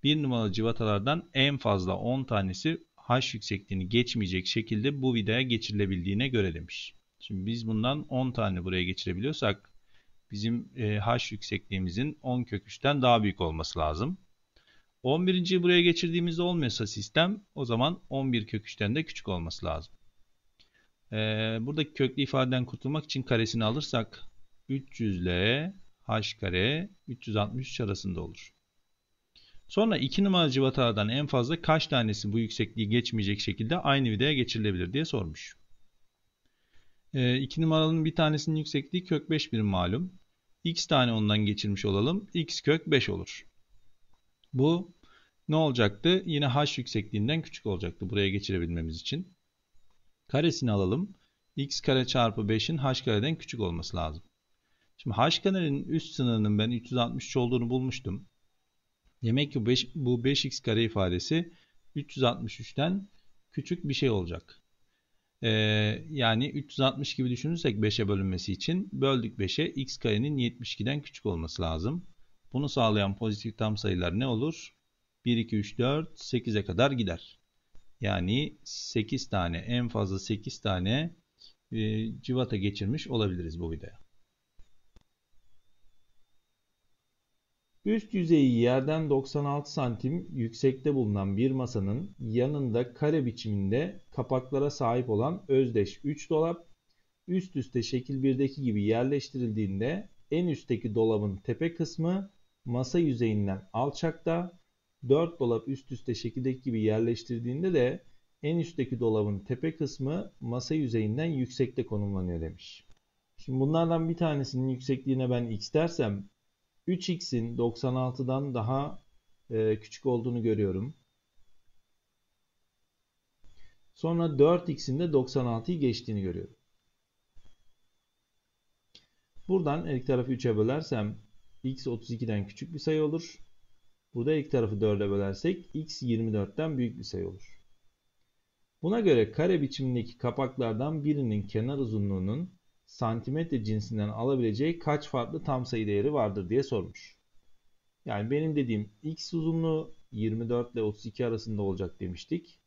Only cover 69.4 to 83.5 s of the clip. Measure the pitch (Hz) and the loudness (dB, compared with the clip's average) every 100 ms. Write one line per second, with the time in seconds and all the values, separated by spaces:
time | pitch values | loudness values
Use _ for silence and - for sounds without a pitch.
69.4 | 95 - 170 151 131 - 120 107 139 143 | -2 0 -2 -2 -8 -4 0 2 0 0
70.4 | 120 - 117 - 107 147 - - 110 85 | 0 -2 -10 -4 -2 -2 -6 -6 -4 -4
71.4 | 80 - 85 80 98 170 - - - - | -4 -4 -2 -2 -2 -4 -8 -20 -20 -20
72.4 | - 127 143 135 113 107 98 98 110 104 | -8 -4 -2 2 4 4 2 0 -2 -2
73.4 | 113 - 110 104 104 90 90 92 131 113 | -6 -2 -2 0 0 0 0 0 0 0
74.4 | 147 165 - _ _ _ _ _ 123 117 | 0 -4 -14 _ _ _ _ _ 0 0
75.4 | 113 107 101 - 123 147 160 - - 123 | 2 -2 -2 0 0 0 -4 -10 -4 -4
76.4 | - 104 - 175 143 131 98 82 - - | 0 -2 0 2 2 4 -2 -4 -10 -20
77.4 | _ _ _ - - - 104 95 90 117 | _ _ _ -20 -20 -6 -2 0 0 0
78.4 | 151 - - - - 117 110 135 - 101 | -2 -8 -14 -12 -4 -2 -2 -4 -2 -2
79.4 | 87 87 - 120 120 110 101 95 - 110 | 0 -2 -2 -2 0 -2 -2 -2 -2 -4
80.4 | - - 110 92 92 127 165 - _ _ | -4 -6 -2 0 0 0 -2 -8 _ _
81.4 | - _ _ 113 107 110 113 - - 127 | -20 _ _ -2 0 0 -2 -6 -4 -2
82.4 | 123 107 101 101 101 143 208 120 104 90 | 0 0 -2 -2 -2 -2 -2 0 0 -2
83.4 | 85 | -6